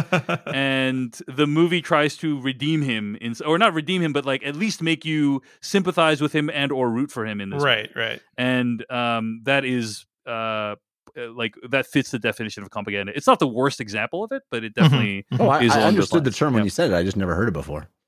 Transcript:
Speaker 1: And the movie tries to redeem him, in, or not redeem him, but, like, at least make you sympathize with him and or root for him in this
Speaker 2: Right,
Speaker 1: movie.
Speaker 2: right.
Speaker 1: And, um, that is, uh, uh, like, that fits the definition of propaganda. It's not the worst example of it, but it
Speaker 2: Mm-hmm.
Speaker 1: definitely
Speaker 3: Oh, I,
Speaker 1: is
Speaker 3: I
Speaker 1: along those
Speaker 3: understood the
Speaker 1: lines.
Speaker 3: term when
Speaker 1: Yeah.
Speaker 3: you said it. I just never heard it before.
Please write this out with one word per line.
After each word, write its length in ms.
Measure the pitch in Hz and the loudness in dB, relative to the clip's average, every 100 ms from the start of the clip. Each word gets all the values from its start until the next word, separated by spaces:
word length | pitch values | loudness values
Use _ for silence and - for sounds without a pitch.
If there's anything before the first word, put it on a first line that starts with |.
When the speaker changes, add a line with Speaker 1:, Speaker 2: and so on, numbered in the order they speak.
| - 180 - 170 - | 0 -2 -2 -6 -4
Speaker 1:
And 680 | 139 139 135 131 131 127 - - | -2 0 0 0 -2 -6 -8 -8
the 180 | 131 147 | 0 2
movie 340 | 156 170 175 | 4 4 2
tries 340 | - 156 147 - | 2 2 2 0
to 220 | 160 143 | -4 -2
redeem 400 | 131 131 147 160 | -4 -2 0 0
him, 360 | 135 110 104 107 | 0 -2 -4 -6
in, 140 | 117 113 151 | -8 -6 0
or 120 | 165 | 4
not 160 | 220 | 4
redeem 280 | 160 151 185 | 2 0 0
him, 120 | 160 | 0
but, 120 | 143 135 | 0 0
like, 180 | 135 139 | -2 -4
at 100 | 147 | -4
least 260 | 220 - | -4 -2
make 220 | 165 160 160 | -2 0 0
you 360 | 156 143 135 - _ | 2 2 0 -4 _
sympathize 600 | - 202 185 180 160 147 | -2 0 2 2 4 4
with 120 | 147 | 0
him 160 | 156 151 | 0 -2
and 220 | 147 139 | -2 -2
or 180 | 131 123 | 0 0
root 220 | 117 147 | 0 -2
for 140 | 123 110 | -4 -6
him 160 | 104 | -6
in 80 | 98 | -6
this 120 | 143 | 0
Speaker 2:
Right, 260 | 143 110 - - | 2 2 0 -6
Speaker 1:
movie. 120 | 113 | -4
Speaker 2:
right. 140 | 120 _ - | -6 _ -4
Speaker 1:
And, 520 | 127 127 123 117 120 | 0 0 0 -4 -6
um, 500 | 123 120 117 113 113 | -4 -2 -2 -4 -4
that 220 | 117 139 131 | 0 0 2
is, 400 | 123 113 101 - _ 127 | -2 -2 -6 -16 _ -10
uh, 500 | 113 113 110 104 104 _ _ - - | -6 -4 -4 -4 -8 _ _ -20 -14
uh, 140 | 120 | -12
like, 220 | 120 117 - 123 | -4 -6 -6 -2
that 180 | 135 - | -2 0
fits 240 | 143 - | 0 0
the 80 | 123 | -2
definition 440 | 113 104 107 104 | -4 -4 -8 -8
of 60 | 98 | -10
propaganda. 420 | 110 104 101 98 143 | -10 -6 -6 -6 -2
It's 120 | 254 | 2
not 120 | 240 | 4
the 80 | 131 | 2
worst 340 | 113 139 - | 2 0 -2
example 420 | 107 107 113 175 | -6 -4 -4 -6
of 80 | 220 | -6
it, 120 | 269 - | -8 -6
but 120 | 117 | -8
it 120 | 110 - | -6 4
Speaker 2:
Mm-hmm. 80 | |
Speaker 1:
definitely 420 | 156 131 104 98 - 131 | 6 6 2 -4 -6 2
Speaker 3:
Oh, 80 | 208 | 4
I, 140 | 139 | 4
Speaker 1:
is 80 | 117 | 4
Speaker 3:
I 40 | 143 | 6
Speaker 1:
along 160 | - 208 | 4 4
those 160 | - | 4
Speaker 3:
understood 120 | 170 | 2
the 60 | 135 | 2
Speaker 1:
lines. 80 | - | 2
Speaker 3:
term 160 | 151 | 2
when 80 | 117 | 4
Speaker 1:
Yeah. 40 | 101 | 2
Speaker 3:
you 40 | |
said 200 | - 127 | 2 2
it. 40 | 87 | 2
I 80 | |
just 140 | 92 98 | 2 0
never 180 | 92 85 | 0 0
heard 120 | 113 | 0
it 60 | |
before. 360 | 76 71 73 - _ | -2 -6 -10 -10 _